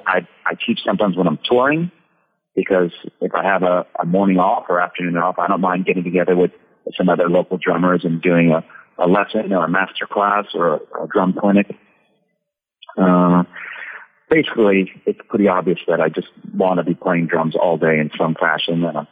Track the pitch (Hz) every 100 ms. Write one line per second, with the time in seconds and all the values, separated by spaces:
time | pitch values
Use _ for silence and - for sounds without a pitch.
0 | 92 90 87 _ 85 87 - 107 113 98
1 | 104 90 87 - - 123 135 156 175 -
2 | _ _ _ _ _ - 92 92 87 -
3 | - - 87 85 92 95 90 90 - -
4 | 85 92 98 92 92 120 - 87 87 -
5 | 90 85 90 90 87 92 92 90 95 90
6 | 87 90 87 90 90 - _ _ - -
7 | 92 87 87 90 - 90 - 85 90 90
8 | 87 82 90 85 82 80 - - - -
9 | 87 101 101 110 98 92 80 92 95 -
10 | - 104 101 101 101 90 85 76 - -
11 | 80 101 92 90 101 101 - - _ _
12 | _ _ _ _ _ _ _ _ - -
13 | 92 90 90 87 - - - - - -
14 | - _ - 160 - - 104 95 90 -
15 | - - - 110 98 92 90 85 - 82
16 | 80 85 - _ - 98 92 90 80 85
17 | 95 87 80 82 80 - 87 80 80 78
18 | 76 - 82 80 85 78 - 85 85 76
19 | 76